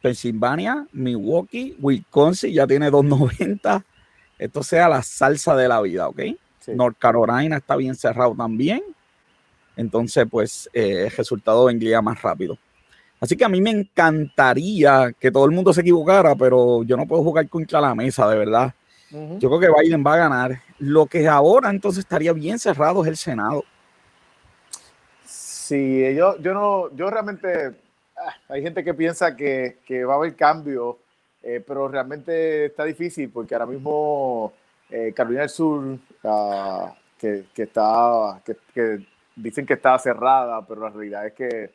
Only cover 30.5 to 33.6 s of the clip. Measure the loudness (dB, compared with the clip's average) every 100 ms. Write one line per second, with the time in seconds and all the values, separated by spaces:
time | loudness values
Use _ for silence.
30.5 | 0 -4 -8 -8 -10 _ _ _ _ -10
31.5 | -10 -8 -8 -6 -6 -8 -10 -6 -2 -2
32.5 | -2 -4 -4 -8 -6 -10 -8 -10 -10 -8
33.5 | -6